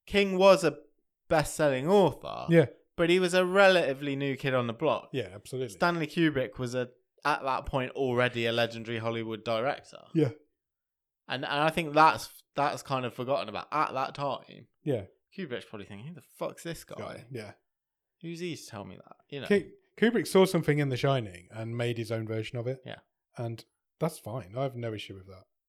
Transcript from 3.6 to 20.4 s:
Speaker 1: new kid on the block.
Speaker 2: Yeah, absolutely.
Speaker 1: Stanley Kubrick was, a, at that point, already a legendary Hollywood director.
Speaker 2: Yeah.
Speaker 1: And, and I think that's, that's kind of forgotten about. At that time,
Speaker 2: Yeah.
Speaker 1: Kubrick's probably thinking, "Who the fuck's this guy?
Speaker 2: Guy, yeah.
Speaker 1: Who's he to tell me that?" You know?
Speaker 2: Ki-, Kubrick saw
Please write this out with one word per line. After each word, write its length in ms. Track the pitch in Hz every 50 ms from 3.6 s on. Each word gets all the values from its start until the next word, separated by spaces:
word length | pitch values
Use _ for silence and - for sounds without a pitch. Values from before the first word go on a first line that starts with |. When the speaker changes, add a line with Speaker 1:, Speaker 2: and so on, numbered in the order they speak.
| 202 190 185 170 151 127 135 135 147 143 139
Speaker 1:
new 200 | 139 143 139 131
kid 200 | - - 139 131
on 100 | 127 120
the 80 | 117 113
block. 360 | - 156 143 113 - - - -
Speaker 2:
Yeah, 160 | 127 104 92 92
absolutely. 340 | 104 - - 135 127 131 113
Speaker 1:
Stanley 380 | 98 - 175 175 170 165 156
Kubrick 500 | 147 - 175 165 156 135 131 127 - -
was, 160 | - 127 120 123
a, 160 | 127 123 - _ _ _ _ _ _ -
at 200 | 143 147 - 131
that 240 | 135 127 95 -
point, 240 | - - 135 127 127
already 560 | - 127 139 127 120 123 123 123 113 120 117
a 40 | 117
legendary 460 | 117 120 117 113 117 117 110 113 120
Hollywood 460 | 110 110 117 113 117 113 110 110 104 -
director. 580 | 117 113 110 120 139 - - - - - - - - -
Speaker 2:
Yeah. 140 | 165 147 120 - - _ _ _ _ _ _ _ _ _ _ _ _ _ _ _ _ _
Speaker 1:
And, 180 | - - 131 143
and 80 | - 139 143
I 80 | 151 160
think 240 | 160 180 165 147 147
that's, 340 | 156 156 160 107 107 - - - - _ _ -
that's 260 | 143 143 147 - -
kind 240 | - - 139 131 127
of 80 | 117 -
forgotten 360 | - 123 123 143 - 95 107
about. 180 | 101 87 - -
At 220 | - 151 156 - 123
that 220 | 131 131 - 139
time, 520 | 143 143 139 120 - - - - - 120 _ _ _ -
Speaker 2:
Yeah. 200 | 151 131 107 95 95 _ _ _ _ _
Speaker 1:
Kubrick's 280 | 196 185 139 120 95 -
probably 200 | - - 104 95
thinking, 220 | - 104 98 120
"Who 80 | 160 175
the 80 | 135 - _ _ -
fuck's 240 | 175 - - - -
this 200 | 170 160 - -
guy? 120 | - -
Speaker 2:
Guy, 280 | - 101 95 - - 113 120
yeah. 220 | 131 113 104 98 - _ _ _ _ _ _ _ _ _ _ _ _ _ -
Speaker 1:
Who's 160 | 165 170 165
he 160 | 180 175 139
to 100 | - -
tell 180 | - 113 104 98
me 120 | 98 -
that?" 200 | - - - - _ _ _
You 120 | 139 143
know? 60 | 117
Speaker 2:
Ki-, 220 | - 208 196 - - - _ _ _ _
Kubrick 300 | - 208 240 233 202 147
saw 180 | - - 190